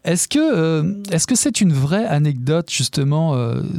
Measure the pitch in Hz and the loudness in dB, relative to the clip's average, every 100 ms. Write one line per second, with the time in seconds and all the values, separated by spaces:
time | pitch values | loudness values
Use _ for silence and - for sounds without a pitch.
0 | 165 180 - 294 311 190 160 156 165 202 | -2 -2 0 0 2 2 2 0 0 -4
1 | 202 165 - 247 294 226 190 135 143 196 | -4 -2 0 0 0 2 2 2 2 0
2 | 233 147 151 127 127 165 165 - 127 151 | 0 0 0 0 0 -2 -2 -4 -2 -2
3 | 139 156 165 127 117 120 - | 0 0 0 0 0 -2 -4